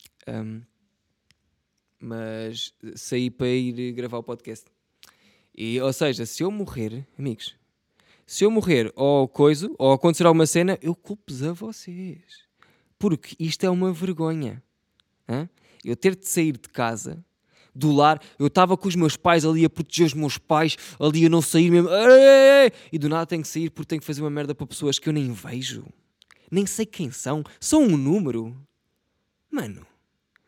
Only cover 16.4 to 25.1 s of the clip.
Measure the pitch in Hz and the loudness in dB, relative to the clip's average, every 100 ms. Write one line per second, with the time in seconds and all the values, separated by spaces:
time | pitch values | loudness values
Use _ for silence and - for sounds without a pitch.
16.4 | 160 127 - - 117 113 - 170 - _ | -2 -4 -10 -6 -6 -6 -12 -16 -20 _
17.4 | _ _ _ 131 151 143 147 151 - - | _ _ _ -4 0 4 4 2 -4 -4
18.4 | 143 185 180 185 196 175 160 - 180 170 | 0 2 2 2 -2 0 0 0 2 2
19.4 | 156 160 165 - 147 - 165 147 147 - | 2 2 0 0 -6 0 0 0 -6 -6
20.4 | - 156 160 - - - 151 160 165 170 | -2 0 0 -4 -12 -4 -2 4 4 4
21.4 | - 165 175 175 175 196 240 262 269 269 | 2 2 4 4 4 4 8 10 10 10
22.4 | 269 277 254 - - 160 147 160 165 170 | 8 8 6 2 -8 -6 -2 -2 -4 -6
23.4 | 147 156 165 - 147 160 - 143 151 147 | -6 -6 -6 -8 -8 -8 -6 -8 -6 -6
24.4 | 143 135 139 - 143 - 160 | -8 -10 -12 -6 -4 -4 -4